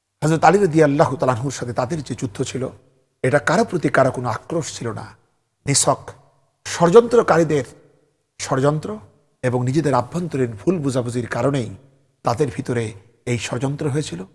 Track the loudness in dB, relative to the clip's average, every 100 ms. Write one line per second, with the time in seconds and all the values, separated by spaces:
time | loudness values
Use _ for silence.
0 | _ -4 0 4 4 6 4 4 4 4
1 | 2 2 0 0 -4 -6 -6 -4 -4 -4
2 | -8 -8 -8 -6 -6 -6 -8 -12 _ _
3 | _ -4 2 2 2 0 2 0 2 4
4 | 2 0 -6 -6 -6 -6 -6 -8 -8 -8
5 | -12 -20 _ _ _ _ -2 2 2 0
6 | -4 -20 _ _ _ _ -8 2 8 8
7 | 8 4 4 2 2 0 -4 -14 _ _
8 | _ _ _ -12 -4 0 0 0 -6 -12
9 | -16 _ _ _ -2 -2 0 0 2 0
10 | -2 -6 -6 -2 -4 -2 -2 0 0 -2
11 | -4 -6 -6 -2 0 0 -4 -10 -20 _
12 | _ _ -2 0 -2 -4 -4 -4 -4 -10
13 | _ _ -4 -4 -4 -4 -4 -4 -4 -4
14 | -6 -10 -14